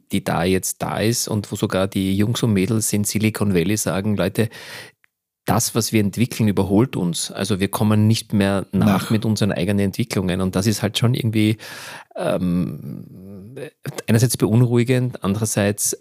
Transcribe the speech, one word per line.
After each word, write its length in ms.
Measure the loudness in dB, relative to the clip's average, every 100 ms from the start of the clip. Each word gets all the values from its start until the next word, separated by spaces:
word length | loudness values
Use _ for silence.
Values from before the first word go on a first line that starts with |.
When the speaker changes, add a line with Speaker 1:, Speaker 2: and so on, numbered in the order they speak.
| -6
Speaker 1:
die 140 | -4
da 200 | 0 0
jetzt 360 | 2 2 0 -6
da 160 | -4 -2
ist 300 | 0 0 -2
und 220 | -4 -4
wo 40 | -4
sogar 320 | 0 0 0
die 280 | 0 0 2
Jungs 260 | 0 0
und 120 | 2
Mädels 360 | 2 2 0 0
in 100 | -2
Silicon 500 | -2 0 0 0 0
Valley 220 | 2 2 0
sagen, 380 | 0 -2 0 0
„Leute, 340 | 0 0 -2 -2 -18 -18 -18 _ _ _ _ _ -2
das, 280 | 0 0
was 180 | -2 0
wir 60 | 2
entwickeln, 480 | 0 0 -2 2 0
überholt 460 | 2 2 4 2
uns.“ 360 | 0 -2 -4 -6
Also 280 | -6 -4 -2
wir 100 | -2
kommen 380 | 0 2 4 4
nicht 280 | 2 0
mehr 320 | 0 2 0 -2
nach 140 | 2 4 2
Speaker 2:
Nach. 60 | 0
Speaker 1:
mit 140 | -2
unseren 260 | 0 0 0
eigenen 340 | 0 0 2 0
Entwicklungen. 560 | 0 -2 -2 -2 0
Und 140 | 0 0
das 100 | 0
ist 160 | 0
halt 160 | -2 0
schon 160 | 0
irgendwie, 420 | 2 0 2 2 2 -6 -16 -16 -18 -16 -6
ähm, 1400 | -2 0 0 0 -2 -6 -12 -12 -14 -18 -18 -18 -16 -14 -14 _ -12 -10 2
einerseits 300 | 4 4 2
beunruhigend, 880 | 2 4 4 4 2 2 0 -4
andererseits, 720 | -2 -2 0 0 0 0 -4 -4